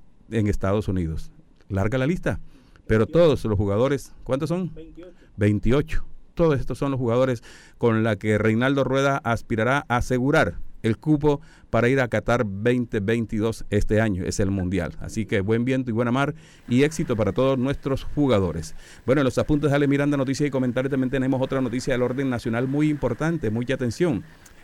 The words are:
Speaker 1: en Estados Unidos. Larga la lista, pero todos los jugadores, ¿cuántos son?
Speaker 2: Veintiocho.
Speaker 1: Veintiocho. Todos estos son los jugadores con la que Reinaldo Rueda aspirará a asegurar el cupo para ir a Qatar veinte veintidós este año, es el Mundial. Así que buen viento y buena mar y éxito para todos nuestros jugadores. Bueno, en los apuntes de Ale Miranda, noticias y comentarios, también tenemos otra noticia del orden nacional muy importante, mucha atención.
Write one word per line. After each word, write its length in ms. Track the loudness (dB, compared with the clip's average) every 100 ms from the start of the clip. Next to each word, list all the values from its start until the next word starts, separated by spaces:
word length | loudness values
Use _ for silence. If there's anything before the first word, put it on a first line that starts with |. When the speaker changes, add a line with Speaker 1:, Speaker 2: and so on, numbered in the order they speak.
| -16 -20 -6
Speaker 1:
en 180 | -2 0
Estados 400 | 0 0 -2 -2
Unidos. 420 | -2 -4 -6 -8 -12 -20 -20 -8
Larga 300 | -2 -2 0
la 80 | -2
lista, 340 | -2 -4 -6 -8 -18 -20 -14 0
pero 180 | 2 2
todos 380 | 4 4 4
los 120 | 0 0
jugadores, 560 | 0 2 0 0 -6 -14
¿cuántos 240 | -6 -4 -2
son? 260 | -4 -6
Speaker 2:
Veintiocho. 380 | -10 -18 -20 -20 -20 -16 0
Speaker 1:
Veintiocho. 680 | 2 2 2 2 2 0 -2 -8 -12
Todos 240 | 0 2 2
estos 200 | -2 -4
son 120 | -4
los 80 | -2
jugadores 460 | 0 2 2 0 -6 -20 -20 -2
con 240 | 2 2
la 140 | 2 0
que 220 | 2 2
Reinaldo 440 | 4 2 2 2
Rueda 380 | 2 2 2 0
aspirará 640 | -2 -2 -2 0 2 0 0
a 100 | -2
asegurar 600 | 0 0 2 2 2 -2 -10 -6
el 160 | -2 -2
cupo 420 | 0 2 2 0 -4 -20 -4
para 180 | 0 2
ir 120 | 2
a 80 | 2
Qatar 360 | 0 2 0
veinte 560 | 0 0 0 0 0 -2
veintidós 640 | 0 0 0 -2 -2 -4 -2
este 300 | 0 2 2
año, 240 | 2 0
es 160 | -4 -2
el 100 | 0
Mundial. 460 | 0 -2 -2 -4 -6
Así 260 | -10 -6 -2
que 140 | -2
buen 240 | 0 0
viento 260 | 0 -2 -2
y 40 |
buena 160 | -2 0
mar 240 | 0 -2 -4 -14 -18 -2
y 140 | 2
éxito 340 | 2 0 -2 0
para 160 | 0
todos 260 | 2 2 2
nuestros 460 | -2 -2 -2 -4
jugadores. 720 | -4 0 2 4 2 -2 -8 -12 -16 -10 0
Bueno, 140 | 2
en 40 |
los 140 | 2 0
apuntes 320 | 0 2 2
de 60 | 2
Ale 100 | 2
Miranda, 300 | 2 2 0
noticias 320 | -2 -2 -2
y 20 |
comentarios, 400 | 0 -2 -2 -2
también 200 | -2 -2
tenemos 300 | -2 0 0
otra 200 | 0 -2
noticia 340 | -2 -4 -2
del 80 | -2
orden 260 | -2 -2 -2
nacional 400 | -2 -2 -2 -2
muy 220 | 0 0
importante, 600 | 0 -2 -2 -2 -2 -2
mucha 240 | -4 -2
atención. 500 | -2 -4 0 0 -2 -6 -20 -20 -20